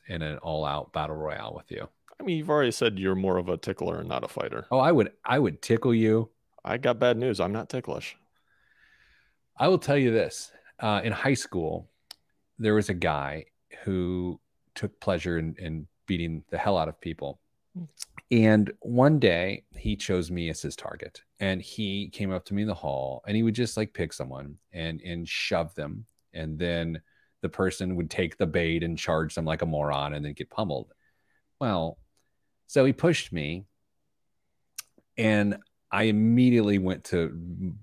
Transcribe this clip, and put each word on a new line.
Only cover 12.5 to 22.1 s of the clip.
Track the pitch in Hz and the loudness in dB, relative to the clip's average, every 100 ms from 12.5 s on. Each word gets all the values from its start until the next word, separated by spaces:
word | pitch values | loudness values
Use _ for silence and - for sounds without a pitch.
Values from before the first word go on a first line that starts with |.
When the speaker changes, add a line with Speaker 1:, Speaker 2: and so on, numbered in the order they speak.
| - | -2
Speaker 1:
there | 110 | 2
was | 107 101 | 2 2
a | |
guy | 90 87 71 69 78 - _ _ - | 0 0 0 -4 -8 -12 _ _ -10
who | 101 92 90 90 90 82 _ _ _ | -4 -2 -2 -2 -4 -8 _ _ _
took | - 101 _ | -10 -10 _
pleasure | - 87 87 82 | -2 -2 -2 -2
in, | 80 - | -4 -6
in | 85 80 76 _ - | -8 -8 -10 _ -4
beating | 87 82 80 - | -2 -2 -6 -8
the | 92 | -2
hell | 104 90 | 0 2
out | 78 | 0
of | - | -4
people. | 85 80 71 - _ _ _ 180 170 - - - - | -10 -8 -10 -12 _ _ _ -14 -14 -14 -16 -12 4
And | 117 110 107 101 - | 8 8 8 4 -2
one | - 120 143 151 | 0 6 6 8
day | 107 85 92 101 _ - | 6 4 0 -6 _ -8
he | 104 101 | -4 -4
chose | - 92 82 | 0 0 0
me | 87 82 | -4 -4
as | 78 | -6
his | 73 - | -8 -10
target, | - - - - _ - | -12 -12 -14 -18 _ -4
and | 98 95 | -2 -2
he | - - 101 98 | -6 -6 -4 -4
came | 98 | -6